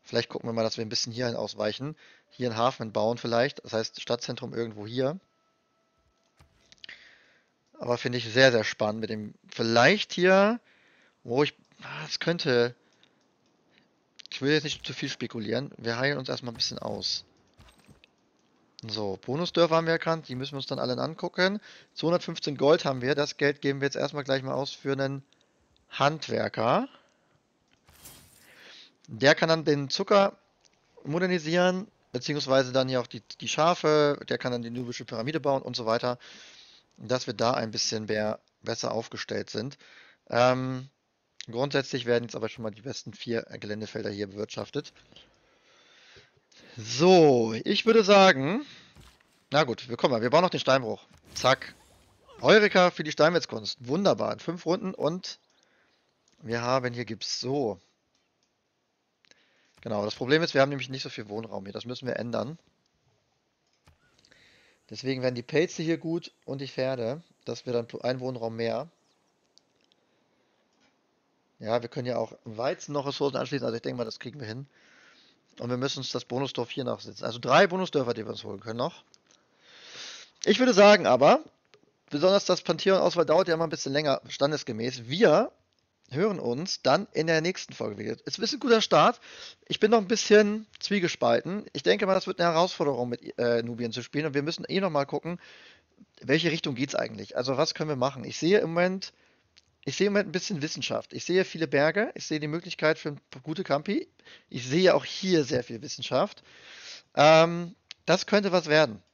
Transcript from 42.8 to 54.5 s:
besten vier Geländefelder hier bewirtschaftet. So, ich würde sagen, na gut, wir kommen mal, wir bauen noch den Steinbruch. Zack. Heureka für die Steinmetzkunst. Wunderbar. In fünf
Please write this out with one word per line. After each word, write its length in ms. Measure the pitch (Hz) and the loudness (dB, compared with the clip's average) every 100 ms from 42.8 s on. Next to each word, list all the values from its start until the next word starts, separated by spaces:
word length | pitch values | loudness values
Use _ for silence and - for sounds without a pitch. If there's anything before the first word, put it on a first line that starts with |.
besten 320 | 123 - - | -12 -12 -14
vier 280 | 101 - 117 | -14 -6 -6
Geländefelder 680 | - 110 107 107 104 113 107 | -6 -14 -10 -10 -8 -8 -8
hier 180 | 101 101 | -6 -8
bewirtschaftet. 640 | 98 104 - 101 143 - _ _ - _ _ _ _ _ _ _ _ - - _ _ _ - - - | -8 -10 -10 -8 -10 -10 _ _ -20 _ _ _ _ _ _ _ _ -20 -20 _ _ _ -20 -20 -16
So, 760 | 107 123 175 185 151 123 110 110 | -8 2 8 10 8 6 2 -2
ich 200 | - 202 | -2 0
würde 200 | 220 226 | 4 4
sagen, 600 | 196 202 190 135 139 226 294 - - - - _ _ _ _ | 8 10 10 6 0 -4 -8 -20 -20 -20 -20 _ _ _ _
na 140 | 143 | 0
gut, 240 | 147 107 123 | 2 -2 -8
wir 80 | 120 | -2
kommen 160 | 170 | 0
mal, 100 | 117 | 2
wir 80 | 120 | 4
bauen 120 | 151 | 4
noch 80 | 180 | 4
den 100 | 135 | 0
Steinbruch. 440 | 135 131 117 107 _ - _ | 2 2 2 -8 _ -20 _
Zack. 400 | - 127 131 - - _ _ _ _ _ - | 0 2 2 -2 -20 _ _ _ _ _ 0
Heureka 520 | 123 214 208 190 180 | 6 8 8 6 4
für 120 | - | 2
die 80 | 151 | -8
Steinmetzkunst. 680 | 143 151 175 - 110 104 - | 2 4 4 -2 -10 -10 -12
Wunderbar. 520 | 120 156 196 113 110 | -4 0 2 2 -2
In 60 | 110 | -4
fünf 260 | - | -8